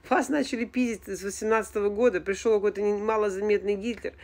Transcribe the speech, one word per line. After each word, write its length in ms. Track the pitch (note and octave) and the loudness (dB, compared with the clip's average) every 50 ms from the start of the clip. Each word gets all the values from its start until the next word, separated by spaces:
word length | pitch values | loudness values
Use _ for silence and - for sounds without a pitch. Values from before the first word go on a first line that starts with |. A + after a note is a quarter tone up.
| _ - | _ 2
Вас 200 | C4 - C4 - | 2 2 2 2
начали 360 | D4 D4 C4+ - - A3+ A#3+ | 0 0 0 -2 -2 -4 -6
пиздить 420 | - - B3+ B3+ A#3 A3+ - - | -4 0 0 0 0 -2 -6 -8
с 160 | - G3 F3 F#3+ | -10 -10 -6 -6
восемнадцатого 640 | G3+ F#3 - G#3+ A3 A3 A3 G3+ - - G#3+ G3+ G3+ | -8 -6 -4 0 2 2 2 0 -2 -4 -2 0 0
года. 300 | G#3 G#3 B3 B3 F#3+ F3 | 2 4 2 4 2 2
Пришел 360 | D#3 G3 G3 - - A#3 G#3+ | -2 -2 -6 0 2 2 2
какой-то 260 | G#3 G3 G#3 F#3+ G3 | 4 2 0 0 0
не-, 200 | G#3 G#3 G#3 G3+ | 0 0 0 0
малозаметный 720 | G#3 A3 A3 G#3+ G#3+ G#3 F#3 F#3+ G3+ G#3+ G#3 G3 F#3 G3+ G#3 | 0 0 0 2 0 0 -2 -2 0 2 2 2 2 -2 -2
Гитлер. 380 | G3 G3+ A#3+ A3+ - - - - - | -2 -2 -6 -6 -6 -8 -12 -12 -12